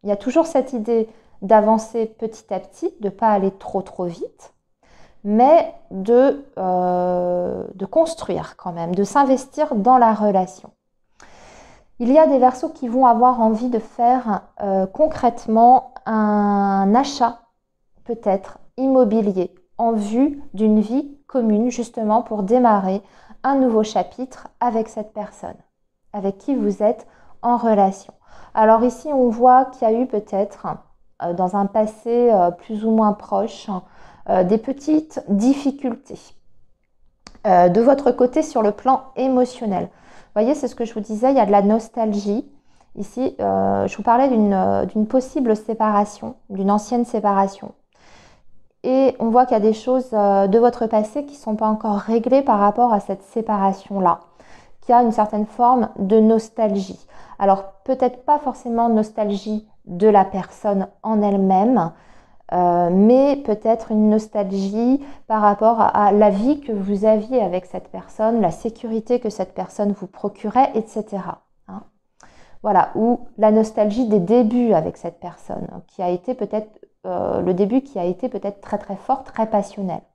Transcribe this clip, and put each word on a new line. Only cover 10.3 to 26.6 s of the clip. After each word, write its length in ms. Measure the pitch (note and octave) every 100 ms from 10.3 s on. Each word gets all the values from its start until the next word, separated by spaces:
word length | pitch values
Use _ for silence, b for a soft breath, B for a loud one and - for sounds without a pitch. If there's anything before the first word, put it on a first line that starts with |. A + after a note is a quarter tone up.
| F#3+ F#3 - - _ _ _ _ _ B B B B B B B -
Il 100 | A#3+
y 80 | D4
a 80 | D#4+
des 140 | C#4
Verseaux 300 | B3+ B3+ D#4+
qui 180 | - B3
vont 180 | A#3+ B3+
avoir 340 | A3+ B3 A#3+
envie 280 | A3 A3 B3
de 100 | A#3
faire, 640 | A3 - A#3+ B3+ A3+ G3 - -
euh, 260 | G3+ F#3+ F#3+
concrètement 1080 | - D#4 - B3 A#3 - A3 A#3 B3+ - -
un 880 | - A3 G#3+ G#3 G#3 G3+ G3+ G3 G3 A3+
achat, 420 | C#4 - A#3+ - _ _ _ _ _ _
peut-être 560 | - A3+ G#3+ G3 - - - -
immobilier, 800 | C4 C4 A#3 A3 G#3 F#3 F3+ _ _ -
en 140 | A#3
vue 500 | A3+ G3+ A3+ D4 C#4+ -
d'une 280 | F#3+ A3 G#3+
vie 360 | G#3 B3+ C#4+ - _
commune, 420 | C4 A3+ G#3 B3
justement 520 | A#3+ A#3 - G#3+ A3
pour 200 | A#3+ G#3+
démarrer 640 | F#3+ B3 B3 G#3 F#3+ G3 b b b b
un 100 | C4
nouveau 300 | C#4 B3+ A3
chapitre 640 | G#3+ G3+ F3+ - B3+ - - _
avec 300 | B3 A3+ A3
cette 240 | - G#3+
personne, 420 | G#3+ G#3 - F3 - _ _ _ _ _
avec 260 | G#3 G3 G3
qui 180 | -
vous 260 | C4